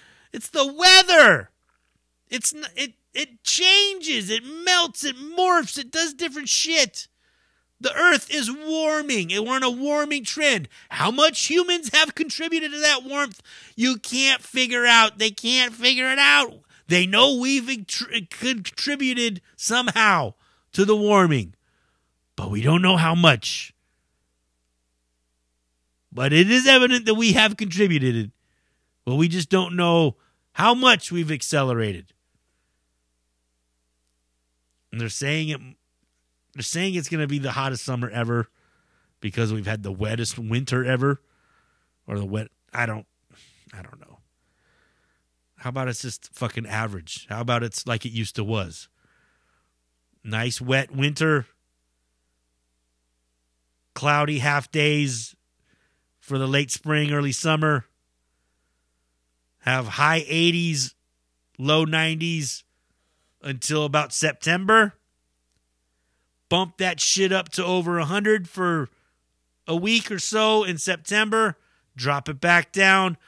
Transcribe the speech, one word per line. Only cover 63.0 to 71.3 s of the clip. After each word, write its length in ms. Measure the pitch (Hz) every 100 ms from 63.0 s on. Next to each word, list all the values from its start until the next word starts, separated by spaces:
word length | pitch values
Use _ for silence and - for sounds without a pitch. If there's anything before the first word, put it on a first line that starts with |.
| _ _ _ _
until 420 | 143 127 - 151
about 300 | 147 151 143
September. 800 | - 156 - 160 180 196 220 208 - _ _ _ _ _ _ _ _ _ _ _ _ _ _ -
Bump 300 | 170 175 -
that 240 | 185 160
shit 320 | - 190 190
up 160 | 190 170
to 160 | - 180
over 320 | 185 170 175
a 80 | 156
hundred 420 | 202 208 214 170
for 400 | 196 180 165 127 _ _ _ _ _ _ _ -
a 80 | 170
week 340 | 202 226 -
or 100 | 190
so 440 | - 220 214 214
in 140 | 190 160
September. 800 | 185 175 - 208 214